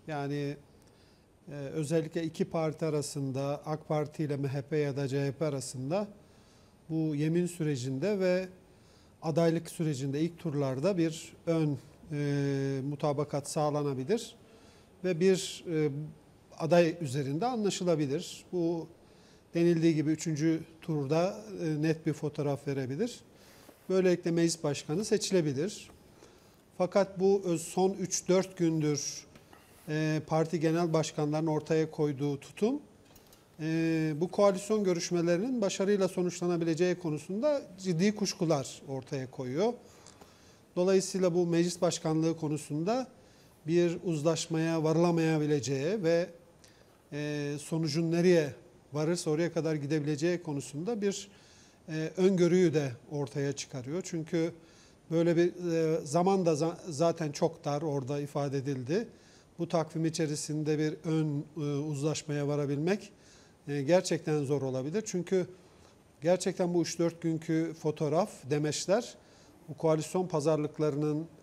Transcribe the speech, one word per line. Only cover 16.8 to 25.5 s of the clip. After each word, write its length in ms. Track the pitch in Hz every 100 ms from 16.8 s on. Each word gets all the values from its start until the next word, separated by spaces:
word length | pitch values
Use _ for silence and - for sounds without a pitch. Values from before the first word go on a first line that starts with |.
| 170 175
üzerinde 440 | 147 139 135 151 240
anlaşılabilir. 1000 | 240 202 - 180 156 143 147 180 - -
Bu 360 | 180 170 170 156 - - - - - -
denildiği 420 | 170 170 165 165 156
gibi 160 | 147
üçüncü 500 | 151 165 147 160 160 160 -
turda, 540 | - 151 135 160 185 214 214 185
e, 180 | 165 151
net 240 | 156 156 160
bir 80 |
fotoğraf 540 | 147 151 147 143 135 147
verebilir. 520 | 139 131 139 233 - - - - - - - -
Böylelikle 420 | 190 185 175 175
meclis 320 | 170 170 165
başkanı 420 | 147 139 - 160 214
seçilebilir. 840 | 202 - 185 151